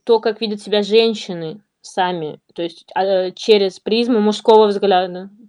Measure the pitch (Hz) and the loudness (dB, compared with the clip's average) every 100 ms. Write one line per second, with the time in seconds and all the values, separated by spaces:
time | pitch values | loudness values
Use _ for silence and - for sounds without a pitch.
0 | - 226 226 208 226 208 196 208 196 214 | 0 0 0 -4 -6 -8 -4 -2 2 2
1 | 226 214 - 175 160 214 _ _ - - | 2 -2 -8 -10 -10 -12 _ _ -10 -4
2 | 180 180 151 - _ - 170 - _ - | -2 -4 -8 -12 _ -10 -10 -10 _ -4
3 | 190 190 185 180 - 214 196 - - 220 | -2 -2 -2 -6 2 2 2 -4 -4 -2
4 | 240 233 208 208 - 214 214 196 202 185 | 0 0 0 0 4 6 4 2 0 0
5 | 185 180 196 208 | 0 -8 -14 -20